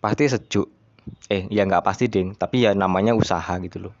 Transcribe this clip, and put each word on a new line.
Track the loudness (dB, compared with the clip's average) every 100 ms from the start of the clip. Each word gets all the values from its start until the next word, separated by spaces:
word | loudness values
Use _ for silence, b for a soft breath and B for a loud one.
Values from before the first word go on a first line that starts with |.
Pasti | -2 0 2
sejuk. | 0 -2 -4 -4 _ _ _ -20 -20 -4
Eh, | -4 -2
ya | 0 2
nggak | 2
pasti, | 0 0 0
Ding. | 0 -2
Tapi | -4 -2 2
ya | 2
namanya | 2 2 2 2
usaha | 2 0 -2 -4 -6
gitu | -6 -12 -14
loh. | -18